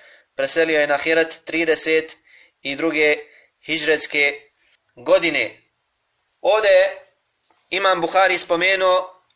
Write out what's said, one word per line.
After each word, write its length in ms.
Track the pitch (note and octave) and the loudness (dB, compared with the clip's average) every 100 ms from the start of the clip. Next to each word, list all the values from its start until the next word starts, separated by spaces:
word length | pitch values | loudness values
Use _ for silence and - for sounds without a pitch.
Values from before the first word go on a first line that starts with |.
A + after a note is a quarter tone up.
| - - _ | -20 -20 _
preselio 460 | - C3+ E3 D#3+ D#3 | -6 -2 0 0 0
je 60 | D3 | 0
na 80 | |
ahiret 460 | C#3+ D#3+ E3 D#3+ - | 0 0 0 0 -6
trideset 720 | - D#3+ E3 D3+ D#3+ D#3+ D#3 - _ - _ _ | -8 -4 0 0 2 0 -2 -10 _ -20 _ _
i 140 | C#3 C#3 | -12 -6
druge 400 | E3 D3+ D3+ D3 - _ _ _ - | -4 0 0 0 -6 _ _ _ -8
hidžretske 760 | D#3+ D3+ D3+ - D3 C#3+ C#3+ _ _ _ _ _ - | -4 -2 -2 -2 -2 -2 -4 _ _ _ _ _ -10
godine. 680 | D#3 F#3 E3+ C#3+ A2 - _ _ _ _ _ _ _ _ | 0 2 2 -2 -4 -10 _ _ _ _ _ _ _ _
Ovdje 300 | F3+ G#3+ G3+ | 0 2 4
je 320 | F#3 F#3+ - - _ _ _ _ _ - | 4 2 -4 -18 _ _ _ _ _ -8
Imam 300 | F3+ G3 F3 | -2 0 0
Buhari 380 | E3 F#3 F#3+ F3 | 0 2 2 2
spomenuo 840 | - E3+ F#3 F#3+ F#3 F#3 - - _ | -2 0 0 0 2 0 -2 -14 _